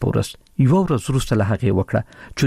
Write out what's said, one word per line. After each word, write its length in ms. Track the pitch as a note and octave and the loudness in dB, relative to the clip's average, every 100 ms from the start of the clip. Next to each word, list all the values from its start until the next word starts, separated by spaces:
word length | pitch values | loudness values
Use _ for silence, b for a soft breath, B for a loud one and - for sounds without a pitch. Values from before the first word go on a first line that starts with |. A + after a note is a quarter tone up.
په 60 | - | -2
ورځ، 160 | - - - _ - | -2 -4 -8 _ 0
یوه 160 | C3 F3+ F3+ | 2 4 2
ورځ 160 | C3+ - | -2 -2
وروسته 280 | C3 - A#2 | -2 0 0
له 40 | G2+ | 0
هغې 200 | G#2+ G#2 F#2+ | 0 0 0
وکړه 240 | F#2+ A2 - B B | 0 -4 -4 B B
چې 80 | - | -2